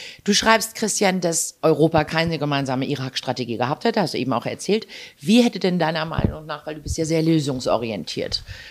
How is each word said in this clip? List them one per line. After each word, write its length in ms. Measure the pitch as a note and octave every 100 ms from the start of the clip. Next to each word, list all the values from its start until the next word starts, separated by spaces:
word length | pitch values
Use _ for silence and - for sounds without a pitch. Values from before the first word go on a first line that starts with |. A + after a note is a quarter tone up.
| - -
Du 80 | -
schreibst, 420 | G3+ A3 A3+ A3
Christian, 460 | - G#3+ - G3+ F#3
dass 380 | E3+ E3 - -
Europa 440 | D#3+ C#3+ D#3+ D#3+
keine 340 | D#3 D#3+ E3 D#3+
gemeinsame 480 | D3 C#3 C3+ B2+ C3
Irak-Strategie 720 | C#3 C3 - - B2 A#2+ A2
gehabt 260 | B2 D3+
hätte, 160 | A#3 A3+
hast 140 | E3
du 40 | -
eben 140 | C3
auch 140 | A#2 A#2+
erzählt. 400 | - - G#3+ - - - -
Wie 220 | C#3+ A#3
hätte 160 | A#3+ G3
denn 200 | F#3+ F3
deiner 280 | D#3+ E3 D#3+
Meinung 400 | C#3+ D3 D3+ D#3
nach, 200 | D3 -
weil 100 | D3+
du 40 |
bist 160 | D3 -
ja 80 |
sehr 180 | D#3+ E3
lösungsorientiert, 1200 | D#3+ D#3+ C#3 C3 B2 G#2 A#2 G2+ - - - - - - -